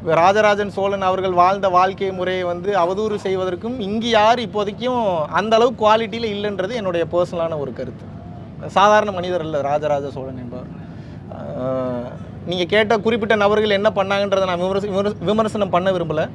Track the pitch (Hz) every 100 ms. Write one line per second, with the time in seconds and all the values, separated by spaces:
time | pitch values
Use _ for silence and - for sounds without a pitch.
0 | 170 160 175 202 214 208 202 202 196 196
1 | 190 185 190 180 180 202 190 180 185 185
2 | 190 185 180 185 175 175 180 202 170 190
3 | 220 208 196 190 185 180 220 254 196 214
4 | 233 220 214 247 220 208 202 180 240 247
5 | 220 175 196 165 196 220 240 226 214 220
6 | 226 226 226 202 208 202 185 240 190 170
7 | 160 170 175 180 165 160 135 117 127 -
8 | - - - - - - 160 190 202 214
9 | 208 185 180 180 156 151 139 147 147 143
10 | 143 135 131 127 123 123 127 - - -
11 | - - - - 147 143 127 131 127 123
12 | 120 - - - - 180 175 202 214 226
13 | 214 233 202 214 202 214 214 196 214 208
14 | 190 196 202 190 190 175 185 196 208 190
15 | 202 147 170 214 220 208 196 175 190 185
16 | 165 156 175